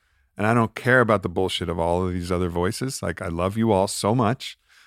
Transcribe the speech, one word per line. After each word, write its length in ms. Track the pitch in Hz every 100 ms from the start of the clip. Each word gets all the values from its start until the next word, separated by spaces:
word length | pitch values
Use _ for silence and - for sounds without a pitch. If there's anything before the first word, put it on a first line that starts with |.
| _ _ _ -
And 120 | 104
I 40 |
don't 220 | 120 113
care 260 | - 123 127
about 220 | 113 104
the 60 | 92
bullshit 400 | 87 92 - 87
of 100 | 85
all 260 | 85 87
of 80 | 92
these 200 | 90 87
other 160 | 90 90
voices. 560 | 85 90 107 131 -
Like, 180 | 95 80
I 60 | 95
love 280 | 85 92 107
you 140 | 113
all 160 | 98 98
so 300 | - 101 123
much, 420 | 107 - - - _ _